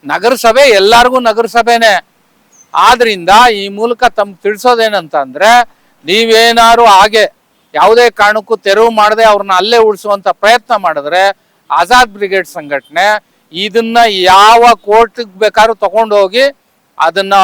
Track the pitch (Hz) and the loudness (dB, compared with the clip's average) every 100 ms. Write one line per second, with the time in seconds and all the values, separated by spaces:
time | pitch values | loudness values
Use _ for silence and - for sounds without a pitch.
0 | 143 147 214 247 233 233 277 202 196 233 | -8 -4 -4 -2 0 2 2 2 2 2
1 | 254 254 233 214 226 233 226 233 226 180 | 2 0 -2 -4 -2 -2 0 0 0 -2
2 | _ _ _ _ _ _ _ 151 196 247 | _ _ _ _ _ _ _ -2 0 2
3 | 233 196 170 208 247 208 196 202 233 233 | -2 -2 0 2 2 0 -8 -8 -6 -2
4 | 247 - 202 185 196 208 247 233 220 202 | -4 -4 -8 -6 -8 -4 -2 0 -2 -4
5 | 160 156 135 135 202 240 233 _ _ _ | -6 -8 -8 -2 2 2 0 _ _ _
6 | 147 208 226 220 233 233 226 233 233 190 | -6 -4 0 0 2 2 2 4 4 4
7 | 214 220 202 _ _ _ _ 151 185 226 | 2 0 -2 _ _ _ _ -2 2 2
8 | 240 - 208 214 196 220 202 196 233 220 | 0 0 0 0 -6 -6 -2 0 0 0
9 | 208 214 226 202 196 185 208 233 220 196 | 0 2 0 0 -2 -4 0 0 0 -2
10 | 208 202 190 - 208 240 _ 220 180 151 | -6 -4 -4 -4 0 -2 _ -4 -4 -6
11 | 143 180 196 190 _ _ _ 147 175 247 | -4 -2 -2 -4 _ _ _ -4 0 0
12 | 240 202 202 190 175 175 147 139 _ 160 | 0 -4 -6 -4 -6 -14 -10 -10 _ -4
13 | 196 214 _ _ _ 165 202 208 226 233 | -2 -2 _ _ _ -12 -6 -4 -2 0
14 | 233 196 180 190 208 233 233 226 202 214 | 0 0 2 4 4 4 2 0 0 0
15 | 233 - 220 185 214 220 220 220 196 202 | 0 -4 -14 -4 -2 0 -2 -2 -4 -2
16 | 226 208 190 226 277 277 _ _ _ - | 0 0 0 0 -2 -4 _ _ _ -4
17 | 156 175 196 196 | -4 -2 -2 2